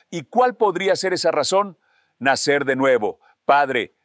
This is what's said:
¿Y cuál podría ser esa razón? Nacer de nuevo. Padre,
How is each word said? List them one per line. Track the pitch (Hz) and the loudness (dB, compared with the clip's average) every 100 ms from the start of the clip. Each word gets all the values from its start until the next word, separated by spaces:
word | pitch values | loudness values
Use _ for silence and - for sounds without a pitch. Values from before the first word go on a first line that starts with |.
| - | -12
¿Y | 170 | -12
cuál | 135 226 247 - | -6 0 0 2
podría | 214 175 190 180 | -2 0 -2 0
ser | 190 | -2
esa | 175 170 | -2 -2
razón? | 156 127 190 202 165 _ _ _ - | 0 0 0 -2 -8 _ _ _ -4
Nacer | 127 127 - 143 | 0 0 0 0
de | 135 | 0
nuevo. | 131 135 123 104 - _ _ | 0 2 2 0 -8 _ _
Padre, | - 143 143 127 98 _ | 0 2 2 -2 -6 _